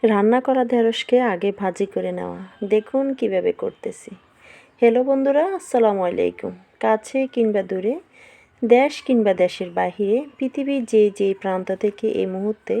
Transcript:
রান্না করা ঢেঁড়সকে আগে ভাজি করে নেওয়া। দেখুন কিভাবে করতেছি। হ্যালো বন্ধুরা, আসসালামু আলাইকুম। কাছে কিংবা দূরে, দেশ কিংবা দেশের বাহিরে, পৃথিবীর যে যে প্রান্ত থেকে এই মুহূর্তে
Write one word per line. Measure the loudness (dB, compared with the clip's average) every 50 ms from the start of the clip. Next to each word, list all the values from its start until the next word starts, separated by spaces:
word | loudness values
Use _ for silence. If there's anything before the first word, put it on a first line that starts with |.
| 4
রান্না | 4 4 4 4 4 2 2
করা | 2 0 0 0 0
ঢেঁড়সকে | 0 0 2 2 2 0 -2 -2 0 2 2
আগে | 2 2 -2 -2 -2 -4
ভাজি | -4 -2 -6 -6 -4 -4 -6
করে | -4 -4 -6 -6 -6
নেওয়া। | -6 -6 -8 -10 -10 -12 -14 -18 -14 -12 -4
দেখুন | 0 0 0 0 0 -2 -2 -2 -2 -4
কিভাবে | -2 -2 -2 -2 0 -2 -2
করতেছি। | -4 -2 -6 -10 -8 _ -12 -12 -12 -12 -18 -20 -20 -20 _ _ _ _ _ -20 -20 -20 -20 _ _ _
হ্যালো | 2 4 4 4 2
বন্ধুরা, | 2 2 2 2 2 2 2 2 0 -2
আসসালামু | -6 -10 -2 0 2 2 4 2 2 -2
আলাইকুম। | -2 -2 0 -2 -2 -2 -4 -10 -12 -12 -12 -20 _ _ _
কাছে | 0 0 0 0 -2 -4 -4 -4 -4 -2
কিংবা | -2 0 0 0 0 -2
দূরে, | -2 -2 -6 -4 -4 -4 -6 -6 -8 _ _ _ -20 -20 -20 _ _ _ _ _
দেশ | 2 4 6 6 6 4 0 -6
কিংবা | -2 0 2 4 4 2 4
দেশের | 2 2 0 0 -4 -10 -6
বাহিরে, | -2 -2 -2 -2 -2 -2 -2 0 0 0 -2 -4 -8
পৃথিবীর | _ -6 -6 -4 -4 -4 -2 -2 -4 -4
যে | 0 4 4 4 4
যে | 2 0 -2 -2 -2 -2
প্রান্ত | -2 -4 -2 -2 -2 -4
থেকে | -6 -2 -2 -4 -4 -2 -4 -4
এই | -2 -2 -2
মুহূর্তে | -2 -4 -4 -4 -4 -6 -6 _ -4 -4 -4